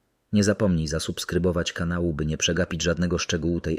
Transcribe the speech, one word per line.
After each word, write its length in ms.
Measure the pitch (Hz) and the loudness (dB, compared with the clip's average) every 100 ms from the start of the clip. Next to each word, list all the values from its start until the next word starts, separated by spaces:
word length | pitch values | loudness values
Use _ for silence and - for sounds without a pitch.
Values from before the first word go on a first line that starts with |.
| _ _ _ | _ _ _
Nie 120 | 104 | 2
zapomnij 440 | 101 101 104 85 78 | 4 4 2 2 0
zasubskrybować 840 | 80 - 85 - 85 90 85 82 | -2 -4 -6 -2 0 2 0 -2
kanału, 420 | - 85 87 87 | -2 -2 0 -2
by 120 | 73 78 | 0 -2
nie 120 | 78 | 0
przegapić 440 | - 85 87 82 | 0 0 -2 -2
żadnego 360 | 82 82 87 85 | 0 0 0 0
szczegółu 420 | - 85 80 85 | 0 -2 0 0
tej 180 | 82 | -2